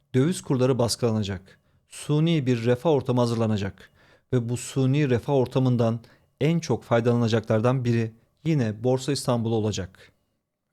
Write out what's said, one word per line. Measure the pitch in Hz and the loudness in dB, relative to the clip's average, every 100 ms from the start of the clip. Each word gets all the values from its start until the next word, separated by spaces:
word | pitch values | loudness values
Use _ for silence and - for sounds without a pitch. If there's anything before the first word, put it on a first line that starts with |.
| _ | _
döviz | 127 147 185 | 0 0 -2
kurları | - 135 127 123 | -2 0 2 2
baskılanacak. | 117 - 120 110 98 95 - - _ _ _ | 0 0 0 0 -2 -6 -12 -20 _ _ _
Suni | - - 147 165 160 127 | -12 -2 0 2 2 0
bir | 120 | 0
refah | 113 123 170 | 0 0 2
ortamı | 143 113 123 | 0 2 0
hazırlanacak. | 120 117 110 107 95 - - _ _ _ _ | 0 0 0 0 -4 -10 -20 _ _ _ _
Ve | 127 117 | -2 -2
bu | 120 | -6
suni | - 135 131 143 143 | -6 -2 0 2 2
refah | 117 - | 0 0
ortamından | 139 123 135 127 120 113 113 - _ _ - | 0 0 0 2 2 0 -2 -8 _ _ -4
en | 143 170 | 0 0
çok | 165 117 | -2 -4
faydalanacaklardan | - 117 120 120 117 113 - 110 120 131 | 0 0 2 2 2 0 0 0 2 0
biri | 120 117 113 - _ _ | 0 0 -2 -8 _ _
yine | 160 151 113 107 | -2 0 0 -2
Borsa | 123 131 139 | 0 0 -2
İstanbul | 135 - 120 113 | -4 -2 -2 0
olacak. | 113 107 92 90 - - _ _ _ _ _ _ | 0 -2 -4 -8 -12 -20 _ _ _ _ _ _